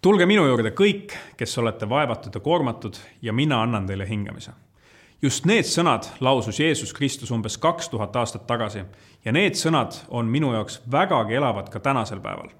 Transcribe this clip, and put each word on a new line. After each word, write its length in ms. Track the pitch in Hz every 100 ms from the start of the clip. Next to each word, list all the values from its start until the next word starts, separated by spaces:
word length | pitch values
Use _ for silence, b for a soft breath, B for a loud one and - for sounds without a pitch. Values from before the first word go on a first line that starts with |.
| 175
Tulge 160 | 202
minu 220 | 175 208 147
juurde 220 | 120 110
kõik, 400 | - 208 202 - - B -
kes 220 | 113 -
olete 240 | 117 107 107
vaevatud 420 | 131 143 110 -
ja 80 | 98
koormatud, 560 | 143 170 135 110 107 - B B
ja 140 | 113 110
mina 220 | 151 127
annan 240 | 117 110 95
teile 160 | 98 98
hingamise. 460 | 107 101 - - - _ b b b b b
Just 240 | 143 - 170
need 180 | 226 208
sõnad 400 | - 170 113 - -
lausus 380 | 131 135 110 104
Jeesus 320 | 156 147 107 -
Kristus 380 | 139 - - 120
umbes 220 | 107 -
kaks 320 | 160 170 -
tuhat 240 | - 101 123
aastat 300 | 120 - -
tagasi 380 | 120 107 101 92 b b b -
ja 80 | 135
need 240 | 196 -
sõnad 380 | 160 156 113 - -
on 240 | 120 113
minu 220 | 131 147 113
jaoks 240 | 104 - 117
vägagi 440 | 139 190 151 107 120
elavad 320 | 139 101 95
ka 100 | 110
tänasel 400 | 135 135 104 101
päeval. 320 | - - - -